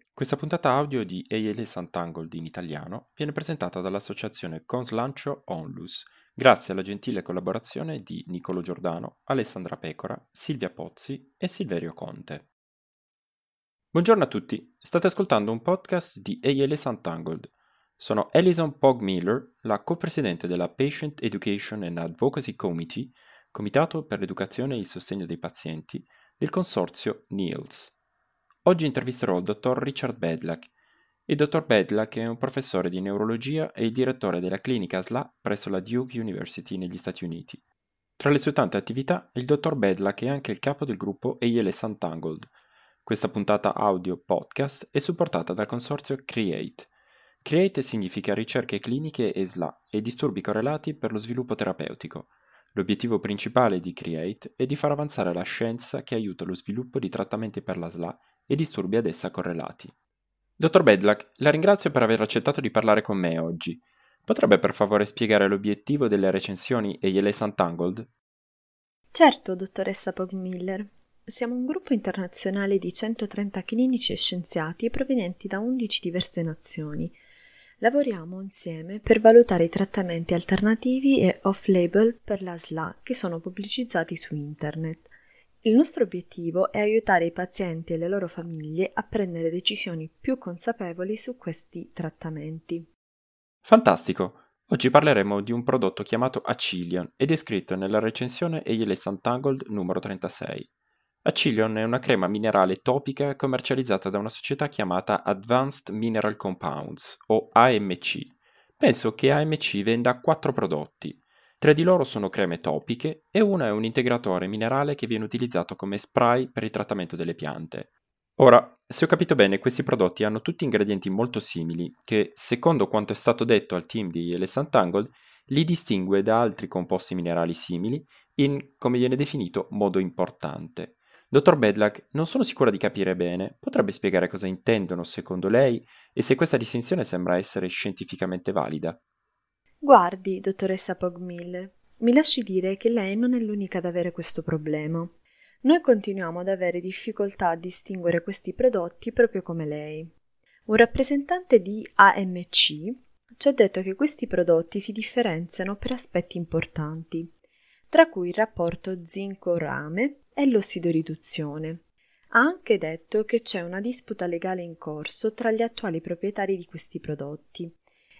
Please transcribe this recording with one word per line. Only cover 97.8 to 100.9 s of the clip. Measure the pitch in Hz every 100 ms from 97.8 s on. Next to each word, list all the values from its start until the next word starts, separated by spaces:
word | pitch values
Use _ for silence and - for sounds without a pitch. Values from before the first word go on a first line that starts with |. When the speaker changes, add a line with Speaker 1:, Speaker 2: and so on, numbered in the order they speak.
| 95 107
Speaker 1:
recensione | 110 - 123 - 170 160
A | -
L | 113 104
S | 95
Untangled | 101 98 120 127 139 135 -
numero | 104 90 92
trentasei. | 101 92 92 - 82 - - _ _